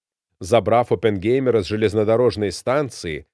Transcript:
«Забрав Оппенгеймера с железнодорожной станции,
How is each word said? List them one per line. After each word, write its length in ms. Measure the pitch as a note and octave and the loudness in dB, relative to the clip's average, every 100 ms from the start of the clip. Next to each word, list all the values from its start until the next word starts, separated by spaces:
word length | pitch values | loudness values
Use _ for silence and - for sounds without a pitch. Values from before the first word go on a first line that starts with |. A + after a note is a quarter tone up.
| _ _ _ - | _ _ _ -10
«Забрав 520 | F2+ A2+ G2 A#2 A#2 | 2 2 4 2 2
Оппенгеймера 720 | G#2 A2+ G2+ G#2 C3+ B2+ A2 | 0 0 0 0 0 2 0
с 40 | F2+ | 0
железнодорожной 840 | G#2+ G#2+ G#2+ G#2 A2+ B2 G2+ G2+ | -2 0 0 2 2 2 0 -4
станции, 720 | - A#2+ C#3+ C3+ - F2 C#2+ - | -4 -4 -2 -4 -8 -10 -10 -14